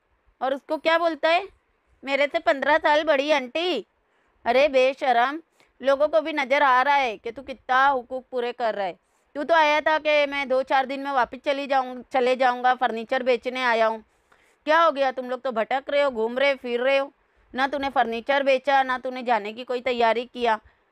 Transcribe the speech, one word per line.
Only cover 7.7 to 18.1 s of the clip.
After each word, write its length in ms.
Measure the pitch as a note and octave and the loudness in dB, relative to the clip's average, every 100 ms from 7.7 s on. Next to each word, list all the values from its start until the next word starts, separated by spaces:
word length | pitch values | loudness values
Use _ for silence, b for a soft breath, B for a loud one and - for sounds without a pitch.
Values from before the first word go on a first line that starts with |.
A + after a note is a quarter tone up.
| B3+ C4+ | 2 4
हुकूक 380 | C4+ A#3 C4 B3 | 2 -4 -12 -8
पूरे 220 | B3+ A#3+ | -6 -6
कर 200 | A#3+ A3+ | -4 -4
रहा 120 | G3+ F#3+ | -2 -4
है। 120 | D#3+ _ _ _ C#4+ | -8 _ _ _ -8
तू 80 | |
तो 100 | D4 | 2
आया 260 | E4 D4+ D4+ | 4 4 2
था 140 | D#4 D#4 | 2 0
कि 280 | D4+ D4+ C#4+ | 2 2 0
मैं 220 | C#4+ C4+ | -2 -2
दो 140 | C4 | -2
चार 220 | C4 C#4 C4 | 0 0 0
दिन 140 | C#4 | -4
में 100 | C4+ | -4
वापस 260 | C#4 A3+ C4 | -2 -2 -4
चली 220 | D4+ C#4 C#4 | -4 -4 0
जाऊँ, 360 | C4+ B3+ B3+ A#3 | -2 -2 -8 -6
चले 260 | A#3+ A#3+ B3+ | -2 0 2
जाऊँगा, 380 | B3+ B3 B3 B3+ | 0 2 0 0
फर्नीचर 460 | B3 A3+ A3+ B3+ | -2 -4 -4 -4
बेचने 380 | B3+ A#3+ C4 B3+ | 0 -2 -2 -4
आया 220 | B3+ A3+ A3 | 0 2 2
हूँ। 160 | A3 - _ _ b b b - | 0 -10 _ _ b b b 0
क्या 120 | D#4 | 4
हो 120 | E4 | 4
गया? 180 | C#4 C4+ | 2 0
तुम 160 | B3+ B3 | -2 -6
लोग 120 | B3 | -6
तो 80 | C4+ | -4
भटक 380 | A3+ G#3 C4 C4+ | -4 -2 -2 -2
रहे 120 | C#4+ | 0
हो, 80 | C#4+ | 0
घूम 260 | A#3 A3+ B3 | 0 -4 0
रहे, 160 | C#4 C4 | 0 0
फिर 240 | B3 A#3+ | -4 -2
रहे 160 | C4 C#4 | 0 0
हो। 140 | C#4 _ _ _ _ | -2 _ _ _ _
ना 120 | B3 C4+ | -4 -2
तूने 220 | C#4+ C#4 | -2 -2
फर्नीचर 520 | B3+ A3+ | 0 0